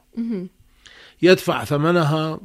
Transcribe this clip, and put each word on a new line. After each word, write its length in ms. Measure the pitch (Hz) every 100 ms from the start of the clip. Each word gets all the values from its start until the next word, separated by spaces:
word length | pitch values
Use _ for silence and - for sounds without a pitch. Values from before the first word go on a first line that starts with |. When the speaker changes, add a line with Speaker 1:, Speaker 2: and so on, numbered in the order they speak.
| _ -
Speaker 1:
مهم. 320 | 226 214 180 _ _ _ - - - -
Speaker 2:
يدفع 420 | 165 185 - 139
ثمنها 760 | 110 147 156 175 151 156 160 156